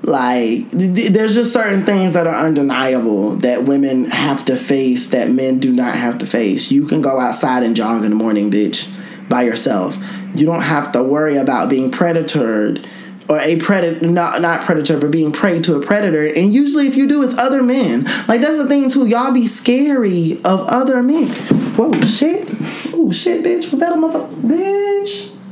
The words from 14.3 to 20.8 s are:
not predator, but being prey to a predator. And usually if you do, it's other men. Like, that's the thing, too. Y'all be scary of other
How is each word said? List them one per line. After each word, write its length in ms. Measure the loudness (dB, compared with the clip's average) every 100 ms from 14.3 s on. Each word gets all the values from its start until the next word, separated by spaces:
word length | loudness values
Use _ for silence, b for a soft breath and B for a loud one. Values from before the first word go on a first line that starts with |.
| 0
not 200 | 0 -2
predator, 380 | 0 -2 0 0
but 120 | 0
being 200 | 0 0
prey 300 | 0 0 0
to 140 | 0 0
a 100 | 0
predator. 400 | 0 2 0 0
And 280 | 2 2
usually 340 | 4 2 2 2
if 80 | 2
you 120 | 2
do, 160 | 2
it's 140 | 0 0
other 260 | 0 2
men. 400 | 2 2 0 0 -2 B B
Like, 140 | 0
that's 160 | 2 0
the 100 | 2
thing, 220 | 2 2
too. 180 | 2 2
Y'all 240 | 2 2
be 160 | 0 0
scary 920 | 0 0 2 2 2 2 0 0 0
of 240 | 0 0 0
other 340 | 0